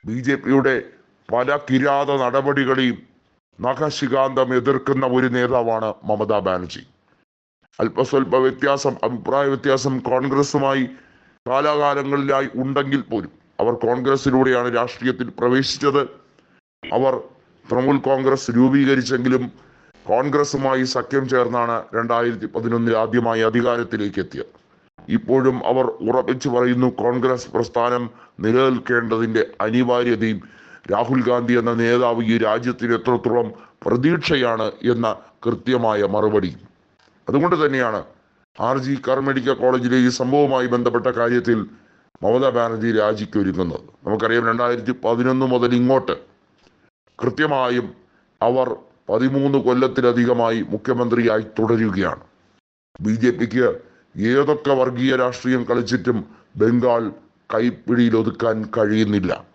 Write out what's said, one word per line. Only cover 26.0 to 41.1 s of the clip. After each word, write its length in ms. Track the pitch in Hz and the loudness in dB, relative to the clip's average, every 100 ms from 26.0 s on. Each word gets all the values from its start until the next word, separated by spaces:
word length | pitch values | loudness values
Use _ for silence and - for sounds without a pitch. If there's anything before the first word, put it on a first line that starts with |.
| 107 | -2
ഉറപ്പിച്ചു 400 | 127 123 127 139 | 0 0 -4 0
പറയുന്നു 340 | 120 123 123 127 123 | 0 2 2 0 0
കോൺഗ്രസ് 480 | 110 123 131 127 - | -2 0 0 -2 -4
പ്രസ്ഥാനം 480 | - 113 123 120 123 120 - - - | -4 -2 -2 0 -2 -6 -12 -20 -6
നിലനിൽക്കേണ്ടതിൻ്റെ 1000 | 104 120 135 123 123 120 117 113 113 113 107 - | 0 2 2 0 0 -2 0 -2 0 0 -2 -2
അനിവാര്യതയും 760 | 107 120 123 123 120 113 110 104 - - - - - | -2 0 2 2 2 0 0 -4 -10 -20 -20 -20 -4
രാഹുൽ 280 | 101 117 131 117 | -2 0 0 2
ഗാന്ധി 260 | 123 120 120 | 0 2 2
എന്ന 120 | 113 117 | 2 0
നേതാവ് 380 | 117 123 123 117 110 | 2 2 2 0 0
ഈ 20 | 117 110 | 2 2
രാജ്യത്തിന് 480 | 113 120 120 120 117 | 0 -2 -4 -2 0
എത്രത്തോളം 500 | 120 120 117 120 113 - - _ | 0 0 2 0 -2 -8 -20 _
പ്രതീക്ഷയാണ് 840 | - 123 139 170 - 147 123 113 110 - 117 | -2 0 0 0 0 0 0 -2 -4 -2 -2
എന്ന 160 | 117 113 101 - _ | 0 -2 -4 -12 _
കൃത്യമായ 560 | 117 110 120 127 117 104 101 | -4 -4 -2 0 2 0 0
മറുപടി. 380 | 101 107 107 95 - - _ _ _ _ _ - | 2 2 0 -2 -8 -20 _ _ _ _ _ -2
അതുകൊണ്ട് 280 | 139 170 175 | 0 2 2
തന്നെയാണ് 360 | 151 135 120 107 - _ _ _ _ - 110 | 2 2 0 -2 -8 _ _ _ _ -6 -2
ആർ 80 | 135 | -2
ജി 100 | 131 135 131 | -2 -6 -2
കർ 120 | 131 139 | 0 0
മെഡിക്കൽ 300 | 131 123 131 | -2 0 2
കോളേജിലെ 360 | 127 127 123 127 123 | 2 2 2 4 2
ഈ 40 | 120 | 2
സംഭവവുമായി 480 | 127 143 143 131 127 | 0 2 4 2 0
ബന്ധപ്പെട്ട 340 | 120 120 120 127 | 0 2 0 0